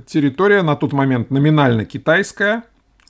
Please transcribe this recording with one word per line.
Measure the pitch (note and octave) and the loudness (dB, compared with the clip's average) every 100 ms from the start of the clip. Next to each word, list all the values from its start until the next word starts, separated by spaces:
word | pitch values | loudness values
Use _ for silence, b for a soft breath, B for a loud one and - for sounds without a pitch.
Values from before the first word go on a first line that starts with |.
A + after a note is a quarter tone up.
территория | - D#3 C#3 C3+ G3+ G3+ | -6 -2 -2 0 2 2
на | D#3+ C#3+ | 2 0
тот | C#3 | -2
момент | C#3 C3+ B2 - | 0 0 -2 -2
номинально | C3+ D3+ D#3 C3+ A2+ F#2+ | 0 2 4 2 0 -2
китайская, | - - F3 G3 - G3+ A#3 - _ _ _ | -6 -2 0 -2 -4 -4 -4 -8 _ _ _